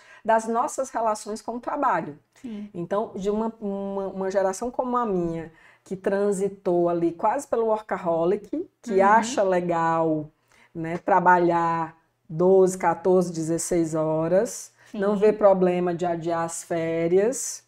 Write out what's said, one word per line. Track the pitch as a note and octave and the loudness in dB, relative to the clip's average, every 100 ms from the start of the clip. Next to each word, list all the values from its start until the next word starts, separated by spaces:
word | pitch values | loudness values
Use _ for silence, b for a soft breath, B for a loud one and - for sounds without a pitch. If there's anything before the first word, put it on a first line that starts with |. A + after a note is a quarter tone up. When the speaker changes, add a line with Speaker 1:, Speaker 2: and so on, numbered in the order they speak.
| B B | B B
Speaker 1:
das | G#3 A3+ A3+ | 0 0 2
nossas | A#3 D4 - C4 | -2 -2 -6 -6
relações | A#3+ A3+ G#3+ G#3 A3 | -2 -2 -2 -6 -10
com | - A#3+ | -10 -10
o | |
trabalho. | A3 C#4+ C4+ F3+ E3+ D3 _ _ | -8 -2 0 0 -4 -12 _ _
Speaker 2:
Sim. | A#3+ G#3 G#3 | -14 -12 -12
Speaker 1:
Então, | F3+ E3+ G3+ A3+ G#3+ | -10 -4 -4 -4 -4
de | G3 | -2
uma, | G#3 A3+ A3+ | -2 -4 -6
uma, | G3+ G3 G3 G3 G3 | -8 -6 -6 -6 -6
uma | F#3+ F#3+ | -4 -2
geração | G3 F#3+ F#3+ A#3+ | 0 0 -2 -4
como | B3 B3+ A#3+ | -4 -2 0
a | A3+ | 0
minha, | F#3 E3+ E3 D#3+ b b b | 0 -2 -4 -10 b b b
que | - F#3+ | -14 -6
transitou | G#3 G3 G3+ F#3+ G3 G3 F#3 F3 F3 | -2 0 0 0 -2 -2 0 2 2
ali | F3 E3+ | 2 0
quase | E3 A3 C4+ - | 0 -2 -2 -2
pelo | A#3 A3+ | -2 0
workaholic, | G#3+ - F#3+ F3+ E3 E3+ G#3+ - D4 G4 _ | -2 -2 -6 -2 0 0 0 -4 -8 -8 _
que | A#3+ F#3+ | -2 4
Speaker 2:
Uhum. | G3 | 6
Speaker 1:
acha | A3 A3+ - | 6 4 0
legal, | F#3+ F3+ F3 E3 E3 E3 D#3+ D#3 D3+ _ b b b | 2 0 0 0 0 0 0 -2 -6 _ b b b
né, | E3+ D#3+ F3 | -10 -8 -6
trabalhar | - F#3 F3 F3+ E3+ E3+ E3+ E3 D#3+ - _ _ - | 0 4 6 6 4 2 0 -2 -6 -10 _ _ -12
doze, | D#3+ F3+ F#3+ F#3 F#3 | 0 4 6 4 2
quatorze, | F3 E3+ F#3+ F#3 F3 | -2 0 2 2 2
dezesseis | D#3+ D#3+ E3 - F3 D#3+ D#3 | -2 -4 -4 -2 -2 0 -2
horas, | D#3 D#3 E3 F#3 A#3+ - - b b | 0 0 2 2 0 -6 -16 b b
Speaker 2:
Sim. | G#3+ | -4
Speaker 1:
não | G3 G#3 | -2 2
vê | G#3+ | 2
problema | G#3 G#3 F#3 F3+ F3+ F3+ | 4 4 6 4 2 -2
de | E3+ F3 | -2 -4
adiar | E3+ E3 E3 E3 | -4 -4 -4 -4
as | - | -8
férias, | - E3+ E3 E3 E3+ F#3 A3 C#4 - - | -6 -4 -2 -2 2 2 2 -2 -8 -12